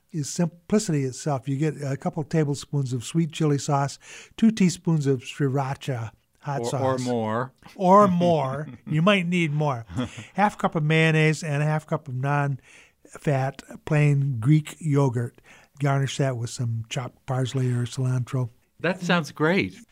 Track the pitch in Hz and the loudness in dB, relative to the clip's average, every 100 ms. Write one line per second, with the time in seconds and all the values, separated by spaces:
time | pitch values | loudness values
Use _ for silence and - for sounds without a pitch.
0 | _ 170 135 - 170 - - 214 214 151 | _ -8 -6 -2 -4 -4 -2 0 0 -2
1 | 135 123 156 135 131 135 156 139 143 135 | -2 -4 -4 -4 -4 -2 -2 -2 -4 -4
2 | 175 165 147 165 147 143 - 147 131 127 | -4 -6 -2 0 0 -2 -4 -4 -2 -4
3 | - 160 165 - 156 143 - 143 139 - | -2 0 0 0 0 0 0 0 0 -6
4 | - - - - 226 220 185 - - 160 | -18 -20 -20 2 2 4 2 2 0 0
5 | 139 131 - - 143 135 135 135 - 123 | 2 0 -4 -4 -2 -2 -4 -6 -6 -6
6 | 113 - _ _ - 139 117 135 131 131 | -8 -14 _ _ -8 -4 -4 -2 0 0
7 | 127 120 110 113 127 - - - 185 196 | -2 -2 -2 -2 -4 -10 -18 -2 6 6
8 | 202 175 175 160 135 139 151 123 - 151 | 6 4 2 2 0 -4 -8 -12 -2 2
9 | 175 202 175 180 165 147 151 123 113 87 | 4 2 2 0 0 0 -2 -2 -6 -6
10 | 120 - 113 - 208 - 190 170 151 160 | -6 -8 -8 0 0 0 -2 0 2 4
11 | 160 156 156 156 160 143 151 156 - 156 | 4 4 2 2 -2 -2 0 -2 -2 -6
12 | - 127 139 143 143 135 - - - _ | -4 -4 -2 0 0 -4 -10 -20 -20 _
13 | - - - 135 131 - - 233 - 151 | -20 -8 -2 0 -2 -6 -14 -14 -2 4
14 | 147 143 139 120 113 156 147 - 165 143 | 4 4 2 0 4 4 2 -6 0 2
15 | 139 117 120 - - - _ - 143 139 | 2 0 -6 -10 -20 -20 _ -4 0 0
16 | 135 - 139 123 117 - 120 113 110 - | 0 -2 -2 -2 -6 -4 -4 -4 -6 -8
17 | 123 - - 127 131 135 127 120 120 - | -8 -10 -6 -2 -2 0 0 0 -2 -2
18 | 127 127 120 131 120 - _ _ 156 185 | -2 -2 -2 -4 -4 -8 _ _ -4 -2
19 | 175 175 143 - 156 190 95 - - | 0 0 0 0 2 2 0 -6 -14